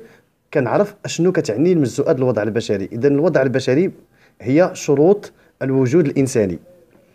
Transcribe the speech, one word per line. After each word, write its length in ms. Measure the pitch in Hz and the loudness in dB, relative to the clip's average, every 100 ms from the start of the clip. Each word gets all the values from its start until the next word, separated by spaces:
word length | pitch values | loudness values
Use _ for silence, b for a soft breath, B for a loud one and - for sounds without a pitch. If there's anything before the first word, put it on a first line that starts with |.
| - b b _ - | -4 b b _ -6
كنعرف 420 | 151 120 135 202 - 143 | -2 0 0 -2 -4 -10
أشنو 260 | - 170 | -2 0
كتعني 400 | 180 151 110 165 | 0 -2 0 2
المجزوءات 440 | 175 131 - 139 143 | 2 0 -2 -2 0
الوضع 280 | 127 107 | 0 0
البشري. 460 | 104 107 110 101 95 | -2 -2 -2 -4 -4
إذا 160 | 117 135 | -2 0
الوضع 340 | 143 170 151 | 2 2 2
البشري 500 | 135 127 127 131 185 - _ b b b | 0 0 0 2 0 -4 _ b b b
هي 300 | - 143 180 | 0 2 2
شروط 580 | - - 139 156 202 - _ b b | 0 -2 2 4 2 -2 _ b b
الوجود 440 | 135 135 127 156 143 | -2 0 2 2 2
الإنساني. 540 | 139 135 123 101 85 - - _ b b | 0 0 0 0 -2 -12 -20 _ b b